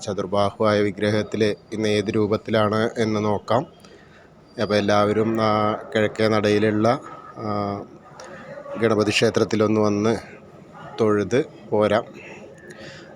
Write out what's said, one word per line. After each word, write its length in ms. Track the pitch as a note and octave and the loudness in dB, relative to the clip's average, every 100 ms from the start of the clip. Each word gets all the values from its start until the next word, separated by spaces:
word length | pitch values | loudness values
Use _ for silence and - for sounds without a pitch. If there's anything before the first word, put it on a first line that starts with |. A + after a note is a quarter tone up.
| - | -4
ചതുർബാഹുവായ 720 | G2 F#2 G2+ G2+ - G#2+ G#2 G#2 | -6 -2 0 0 0 2 2 0
വിഗ്രഹത്തിൽ 560 | F#2+ G#2 G#2+ G#2 G#2 G#2+ G2 - G#2 | 0 0 0 -2 0 0 -2 -8 -4
ഇന്ന് 160 | G#2+ G#2 | 0 0
ഏത് 160 | G2+ G#2+ | 0 0
രൂപത്തിലാണ് 640 | G2+ G#2+ - A2 G#2+ A2 A2+ - A2 | 0 0 0 2 2 2 0 0 -2
എന്ന് 160 | G#2+ G#2+ | 0 0
നോക്കാം. 380 | G2 - A#2 E3+ - - - - - - - - - | -2 0 0 0 -14 -20 -20 -20 -20 -20 -20 -16 -6
അപ്പം 140 | G2+ G#2 | 0 2
എല്ലാവരും 500 | G2+ G#2 G#2 G#2 A2 A2+ A2 | 4 4 4 2 0 2 2
ആ 40 | G#2+ G#2+ A2 - A2 | 2 2 -2 -2 0
കിഴക്കേ 320 | G#2+ - A2 G#2+ | 0 2 2 4
നടയിലുള്ള, 520 | G#2 G#2 A2 G#2 A2 C3+ - - - - A2 | 4 4 2 2 2 2 -4 -18 -18 -12 -6
ആ, 20 | G#2 G2+ G2+ - - - - - - - - - - | -4 -4 -6 -10 -20 -20 -20 -18 -18 -16 -16 -12 -2
ഗണപതി 320 | A2+ G#2 G#2+ - | 0 2 2 2
ക്ഷേത്രത്തിലൊന്ന് 640 | A2+ G#2+ G#2+ G#2+ G#2+ G#2+ G#2 | 2 2 0 2 2 2 2
വന്ന് 280 | G2+ A2 A2 - - - - - - - - | 2 0 -2 -6 -20 -20 -20 -20 -20 -16 -2
തൊഴുത് 400 | A2 G#2 F#2 B2+ D#3 - - | 0 2 2 -2 -2 -10 -4
പോരാം. 340 | G#2+ G#2 G#2+ - - - - - - - - - - - | 2 4 2 0 -14 -18 -18 -20 -20 -20 -18 -18 -18 -20